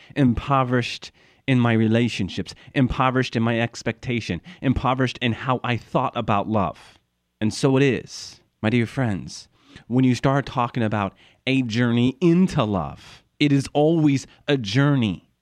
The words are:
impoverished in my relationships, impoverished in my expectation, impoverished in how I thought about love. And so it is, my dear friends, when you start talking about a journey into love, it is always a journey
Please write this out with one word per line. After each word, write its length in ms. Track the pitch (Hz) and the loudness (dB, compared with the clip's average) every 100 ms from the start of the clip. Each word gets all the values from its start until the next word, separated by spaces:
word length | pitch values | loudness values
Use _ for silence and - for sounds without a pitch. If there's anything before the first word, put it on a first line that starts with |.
| - | -8
impoverished 960 | - 127 113 - 135 123 123 117 - - _ _ _ - | 0 0 0 0 0 2 0 -2 -8 -16 _ _ _ 0
in 140 | 127 | 2
my 140 | 117 | 2
relationships, 800 | 113 110 117 120 - 95 - 90 - - | 2 2 2 0 -2 -6 -6 -10 -12 -6
impoverished 600 | 143 127 - 131 127 123 120 | 0 0 2 0 0 0 0
in 60 | |
my 180 | 113 117 | 0 0
expectation, 800 | 117 - 117 - - 120 - 87 - - | -2 -4 -8 -6 -6 -6 -4 -8 -10 -4
impoverished 560 | 131 120 127 131 127 - | -2 0 0 0 -2 -2
in 120 | 123 | -4
how 280 | 107 131 127 | -2 -4 -4
I 140 | 120 117 | -2 -6
thought 400 | - 151 127 120 | -4 -4 -2 -4
about 320 | 110 101 98 | -2 -2 0
love. 500 | 110 85 - - _ _ _ _ - | -2 -2 -6 -18 _ _ _ _ -6
And 120 | 107 | -4
so 240 | - 139 131 | 0 2 2
it 60 | |
is, 580 | 139 104 - - - - _ _ | 2 0 -6 -16 -18 -20 _ _
my 80 | 107 | 0
dear 160 | 120 113 | 0 0
friends, 600 | - 120 90 67 - - _ _ - - | -2 -4 -4 -8 -16 -20 _ _ -20 -4
when 180 | 123 | 2
you 100 | 127 | 2
start 320 | 117 135 139 - | 2 0 0 -2
talking 360 | 131 120 127 | -4 -4 -2
about 320 | 110 107 98 - - _ 127 | -2 -2 -4 -8 -20 _ -2
a 160 | 135 | 0
journey 540 | 123 113 123 120 123 - | 0 0 2 2 2 2
into 440 | 175 170 185 151 | 2 4 2 2
love, 580 | 107 95 73 - - - _ - | 0 -2 -4 -10 -20 -20 _ -2
it 140 | 147 | 2
is 160 | 139 - | 2 0
always 520 | 143 156 165 151 135 - _ - | 2 2 4 2 0 -4 _ -2
a 80 | 143 | -2
journey 720 | 101 120 143 139 110 85 _ _ | 0 2 2 2 0 -4 _ _